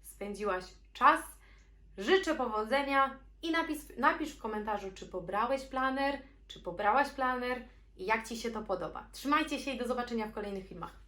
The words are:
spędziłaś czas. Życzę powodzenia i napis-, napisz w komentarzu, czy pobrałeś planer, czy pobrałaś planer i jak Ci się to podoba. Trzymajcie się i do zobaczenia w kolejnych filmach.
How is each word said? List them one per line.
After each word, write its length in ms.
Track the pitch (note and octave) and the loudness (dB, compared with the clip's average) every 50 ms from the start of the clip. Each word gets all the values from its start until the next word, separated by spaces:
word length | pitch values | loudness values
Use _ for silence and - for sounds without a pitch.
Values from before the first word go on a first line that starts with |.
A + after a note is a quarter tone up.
spędziłaś 600 | _ - - - G3 G#3 G3+ F#3+ G#3+ G3+ F#3 F#3 F3+ - - - - - | _ -20 -12 -10 -8 -8 -6 -4 -2 0 0 -2 -4 -8 -18 -20 -20 -20
czas. 280 | _ - A#3+ C#4+ D#4+ D#4+ - - - - - - - - - - - - - - - - | _ 6 8 8 8 8 2 -8 -16 -20 -20 -20 -20 -20 -20 -20 -20 -20 -20 -18 -10 -6
Życzę 360 | G3 A#3+ F#4 F#4+ - E4 D4+ | 2 4 4 4 6 2 0
powodzenia 840 | - C4 A3+ A3 G#3+ A3 A3 C4 C#4 C#4 C#4 C#4 C4+ C4+ C4 C4 - - - - - | 0 0 0 0 -2 0 2 2 2 2 4 4 4 4 4 2 -8 -16 -20 -18 -8
i 100 | - E4 | -4 0
napis-, 460 | E4 E4 D4+ - D4+ - - - - - | 0 0 0 0 -4 -6 -8 -12 -4 4
napisz 340 | B3+ D4+ E4 E4 D#4 - | 4 4 4 4 -4 -6
w 60 | - - | -6 -6
komentarzu, 520 | - A3 A3 G#3+ G#3 G#3+ G#3+ G3+ G3 F#3+ F#3+ | -4 -4 -2 -2 -2 -2 -2 -2 -4 -8 -10
czy 120 | - - | -10 -14
pobrałeś 560 | - - F#3 E3+ E3 G3+ G#3 A3+ B3 C4+ C4 | -8 -8 -8 -6 -2 0 0 2 2 2 -2
planer, 560 | C4+ - - C4 C4 C4+ C4 C4+ C#4 C#4 C#4+ C4+ - - - - - - | -2 -4 -2 0 0 0 2 2 0 0 0 -2 -8 -16 -20 -20 -20 -18
czy 120 | - - | -18 -12
pobrałaś 480 | - F3+ E3+ F3+ G#3 G#3 A3 C4+ C#4 C#4 | -10 -10 -6 0 2 4 4 4 4 2
planer 540 | - - C4 B3+ B3+ B3 B3 B3 B3+ B3 - - - - - - - | 0 -2 0 0 0 0 -2 -2 -4 -4 -6 -14 -20 -20 -20 -20 -14
i 80 | - F#3 | -8 -2
jak 240 | G3 A3 A3+ A3+ - | 0 0 0 0 -6
Ci 80 | A#3 | -8
się 140 | A3+ - A#3 | -6 -6 -6
to 120 | A3+ A3+ | -6 -6
podoba. 440 | A3 - G3 F3+ - D3+ - - - - | -4 -4 -2 -2 -2 -6 -8 -10 -14 -14
Trzymajcie 460 | - - - C4+ D4 D#4 D#4 D#4 D4 C4+ | -16 -8 0 2 2 2 2 0 -2 -4
się 120 | - C#4 | -4 -4
i 80 | C4 A3 | -4 -4
do 80 | B3 | -2
zobaczenia 400 | A#3 B3+ B3 A#3+ A#3+ A#3+ A3+ G#3+ | -2 -2 -2 -2 -4 -2 -4 -4
w 60 | G#3+ | -4
kolejnych 360 | A3 A3 G#3 G3+ G3 F#3+ F#3+ - | -6 -8 -8 -6 -8 -8 -10 -10
filmach. 320 | - F3 E3 E3+ - - - | -12 -12 -12 -12 -14 -20 -20